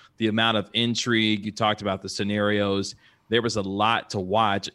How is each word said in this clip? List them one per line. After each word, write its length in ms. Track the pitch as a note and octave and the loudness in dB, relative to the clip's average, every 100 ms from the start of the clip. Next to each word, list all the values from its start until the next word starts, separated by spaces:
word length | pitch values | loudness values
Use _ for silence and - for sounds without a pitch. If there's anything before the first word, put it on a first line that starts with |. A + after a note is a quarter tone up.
| - - | -16 -4
the 100 | A2 | 0
amount 300 | G#2+ A2+ A2 | 2 2 2
of 120 | - | -2
intrigue, 720 | A2+ A#2 A2+ B2+ A2+ A2 G#2+ G#2 | -2 0 0 0 2 2 0 -4
you 60 | |
talked 300 | - A2 G#2+ | 0 0 0
about 200 | G2+ F#2 | -2 -4
the 80 | F#2+ | -6
scenarios, 840 | - G2+ G#2 G#2 G#2 G2+ G2 G2+ - _ _ - | -6 -2 0 0 0 0 -2 -4 -10 _ _ -2
there 120 | A2+ | 0
was 140 | A2+ G#2+ | 0 -2
a 60 | |
lot 480 | F#2+ G2 A2 A#2 - | -4 0 2 0 -2
to 100 | G#2 | -6
watch 500 | F#2 G#2+ A2 G2+ - | 0 2 2 0 -4